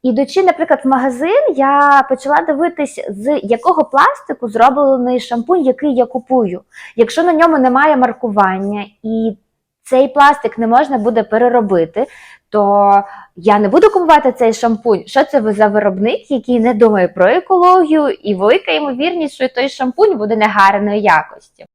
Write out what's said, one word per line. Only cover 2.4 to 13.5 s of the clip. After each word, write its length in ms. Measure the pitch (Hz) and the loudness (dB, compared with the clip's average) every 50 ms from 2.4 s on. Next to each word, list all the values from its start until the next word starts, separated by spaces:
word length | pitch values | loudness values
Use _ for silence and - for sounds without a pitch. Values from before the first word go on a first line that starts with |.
дивитись, 600 | 339 330 294 277 330 349 339 320 294 - - - - - | 0 -2 -2 -2 -2 -4 -2 -6 -8 -8 -8 -12 -12 -12
з 320 | 208 196 214 269 302 254 | -12 -8 -4 -4 -4 -4
якого 420 | - 196 240 233 - 339 349 311 277 | -2 -4 -4 -2 0 0 0 0 -2
пластику 640 | - 269 269 - 508 571 - - - 302 _ 247 220 | 0 0 0 0 0 -2 -4 -10 -12 -10 _ -8 -8
зроблений 720 | 208 220 233 269 262 285 285 269 269 254 247 247 254 247 | 0 2 2 2 4 2 0 0 0 0 -2 -2 -4 -4
шампунь, 420 | 247 - 240 240 233 269 370 359 | -4 -6 -8 -8 -2 -2 -2 0
який 320 | 285 262 254 - 294 302 254 | 0 0 -2 -2 -4 -2 0
я 120 | 247 240 | 0 -2
купую. 540 | 240 254 240 - _ 262 254 220 185 180 175 _ _ _ - - - _ | -2 -4 -10 -4 _ 0 0 0 -2 -4 -10 _ _ _ -20 -20 -12 _
Якщо 260 | 220 233 226 - 311 | 0 0 0 0 -2
на 100 | 339 359 | 0 0
ньому 260 | 330 302 330 339 320 269 | 2 2 2 2 2 2
немає 380 | 254 254 247 262 285 311 294 | 0 2 2 2 2 2 2
маркування 880 | 254 254 240 - _ - 226 202 208 196 190 185 190 196 202 208 202 196 202 _ _ | 0 0 -2 -2 _ -8 -4 0 0 0 0 -2 -4 -6 -6 -6 -8 -10 -12 _ _
і 340 | - 220 226 226 226 226 208 _ _ _ _ _ _ _ _ _ | -10 -6 -6 -4 -4 -4 -6 _ _ _ _ _ _ _ _ _
цей 260 | _ - 262 254 277 269 | _ -2 2 2 2 2
пластик 500 | 269 285 277 285 294 - - 220 - 220 | 2 4 4 4 4 0 -4 -8 -4 -4
не 80 | 233 | -2
можна 320 | 226 233 254 302 269 277 233 | 2 2 2 2 0 -2 -2
буде 240 | 208 233 220 226 | -2 0 -2 -2
переробити, 840 | 202 - 214 226 240 240 233 247 226 190 196 170 165 160 _ 208 262 - - - - - - _ _ _ | -2 -2 0 0 0 2 2 0 0 0 0 -2 -2 -2 _ -6 -6 -6 -8 -20 -20 -20 -20 _ _ _
то 440 | - 208 202 202 202 202 202 202 196 196 202 - - - - _ _ | -2 0 0 2 2 2 4 4 2 2 0 -2 -18 -20 -20 _ _
я 220 | 175 165 214 | -4 0 0